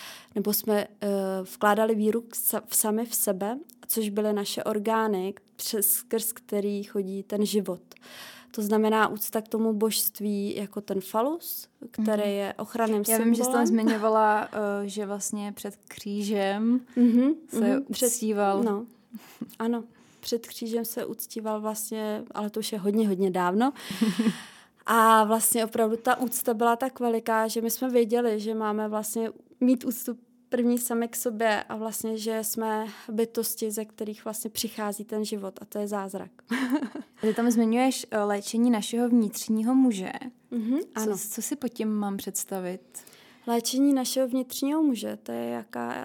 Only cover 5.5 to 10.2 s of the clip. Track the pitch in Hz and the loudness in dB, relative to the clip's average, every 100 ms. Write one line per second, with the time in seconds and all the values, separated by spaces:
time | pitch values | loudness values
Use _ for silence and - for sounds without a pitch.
5.5 | - - 220 208 - - 226 220 - - | -10 -4 0 0 0 0 -2 -2 -8 -4
6.5 | 208 202 202 202 202 190 196 190 202 208 | -2 -2 -4 -4 -4 -4 -6 -4 0 2
7.5 | 208 185 180 - - - - - - - | 2 0 -6 -12 -20 -20 -18 -18 -20 -12
8.5 | - 208 214 220 220 202 214 - 220 214 | -6 0 2 4 4 2 0 -4 -4 -2
9.5 | 220 226 214 220 208 - - | 0 0 2 0 0 -2 -2